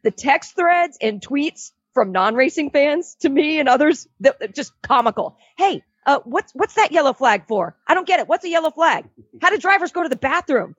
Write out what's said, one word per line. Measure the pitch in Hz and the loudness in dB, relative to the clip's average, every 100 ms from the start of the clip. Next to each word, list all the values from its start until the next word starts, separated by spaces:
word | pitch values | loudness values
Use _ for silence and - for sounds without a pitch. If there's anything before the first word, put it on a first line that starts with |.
The | 220 | -4
text | - 277 285 - | -4 -2 -2 -2
threads | - 349 349 349 _ | -2 2 2 0 _
and | 220 208 | -4 -4
tweets | - 285 302 - - _ _ | -6 -4 -4 -8 -20 _ _
from | 254 196 | -4 -2
non-racing | 185 196 233 262 - 294 | -2 0 0 -2 -2 -2
fans | 285 294 302 - - | 0 0 0 -6 -4
to | 285 | 0
me | 277 302 311 | 0 0 0
and | 269 | 2
others, | 247 302 320 - _ | 4 4 2 -6 _
that, | 196 - | 0 0
that | 226 | -10
just | 294 - _ | -8 -10 _
comical. | - 269 233 208 - _ _ - | 0 2 2 -2 -8 _ _ -2
"Hey, | 381 311 _ _ | -2 -2 _ _
uh, | - 277 | 0 0
what's, | - 311 - | 0 -6 -6
what's | 262 415 | -6 -2
that | - 427 | 0 2
yellow | 330 277 | 2 0
flag | 226 254 202 - | 2 0 0 -2
for? | 208 165 _ | -4 -4 _
I | - | 0
don't | 370 370 | 0 2
get | 359 | -2
it. | 226 | 0
What's | 349 | -4
a | 359 | -2
yellow | 330 320 | -2 -2
flag? | 302 330 196 - _ _ - | 0 0 0 -8 _ _ -2
How | 359 | 0
do | 392 | 0
drivers | 359 392 349 | 0 0 0
go | 359 | -4
to | 330 | -4
the | |
bathroom? | 226 269 330 349 254 - | -4 -2 -4 0 -2 -2